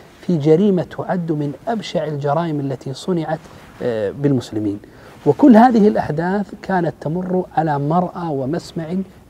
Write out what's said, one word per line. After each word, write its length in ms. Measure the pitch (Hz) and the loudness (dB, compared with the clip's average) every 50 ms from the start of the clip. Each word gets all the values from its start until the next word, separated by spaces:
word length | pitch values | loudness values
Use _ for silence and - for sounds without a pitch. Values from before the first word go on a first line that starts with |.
| - - - - - | -20 -20 -20 -10 -4
في 120 | - 180 151 | -2 -2 2
جريمة 440 | 139 156 156 165 208 208 185 170 147 | 4 4 4 4 4 4 2 0 -2
تعد 500 | - - - 127 139 180 185 170 160 156 | -4 -8 -10 -6 -4 -4 -4 -4 -4 -4
من 200 | 151 147 143 139 - - 226 | -4 -4 -6 -6 -8 -8 -6
أبشع 380 | 233 214 170 - - 170 156 | -6 -6 -6 -6 -4 -4 -4
الجرائم 540 | 151 151 139 143 143 143 160 170 165 151 143 | -4 -6 -4 -2 -2 -2 0 -2 -2 -2 -4
التي 340 | 139 139 135 - - 135 131 | -4 -4 -6 -8 -8 -10 -10
صنعت، 440 | - - 190 185 165 156 156 156 156 - - - - - - - - - | -8 -4 -4 -2 -2 -2 -4 -6 -6 -8 -12 -20 -20 -20 -20 -12 -6 -4
آه، 280 | 123 117 110 104 98 | -4 -2 -2 -2 -4
بالمسلمين. 680 | - - 143 143 139 120 - - - 107 107 101 101 104 - - - - - - - - - | -4 -2 0 0 0 0 -2 -4 -6 -4 -4 -4 -4 -6 -10 -18 -20 -20 -20 -20 -20 -2 0
وكل 300 | 151 139 - 285 294 220 | 0 4 6 8 8 10
هذه 320 | 214 240 262 220 220 196 214 | 10 8 8 6 6 4 4
الأحداث 680 | 214 196 - - 151 156 165 180 196 208 196 - - - - | 4 2 -2 -4 -4 -4 -4 -2 -2 -4 -4 -6 -10 -10 -6
كانت 320 | - 190 180 165 151 - - | -4 -2 -2 -2 -2 -4 -6
تمر 440 | - 147 160 180 185 185 180 185 175 - - | -6 -6 -4 -4 -4 -2 -2 -2 -2 -2 -2
على 220 | 156 160 160 147 139 | -2 -2 0 0 -2
مرأى 480 | 143 147 165 180 180 - - - 170 165 | 0 0 0 0 0 -2 -4 -8 -8 -6
ومسمع 560 | 143 135 131 127 165 165 - - - 170 160 156 180 190 190 - - - - - | -4 -4 -4 -4 -4 -6 -8 -8 -10 -10 -8 -6 -6 -6 -6 -8 -12 -20 -14 -6